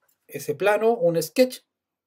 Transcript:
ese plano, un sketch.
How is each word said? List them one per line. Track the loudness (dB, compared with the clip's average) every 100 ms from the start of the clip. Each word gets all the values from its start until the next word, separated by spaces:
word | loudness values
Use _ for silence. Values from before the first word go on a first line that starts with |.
| _ _ _
ese | -12 -8 -2
plano, | 0 2 2 2
un | 0 0
sketch. | -2 2 0 0 _ _ _ _